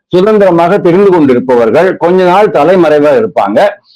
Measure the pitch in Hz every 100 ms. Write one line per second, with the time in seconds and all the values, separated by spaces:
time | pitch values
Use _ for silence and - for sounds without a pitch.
0 | _ 175 202 214 196 170 170 196 180 175
1 | 202 180 143 120 127 120 117 123 180 -
2 | 165 185 180 185 214 156 151 190 165 151
3 | 147 135 110 - 98 113 196 - _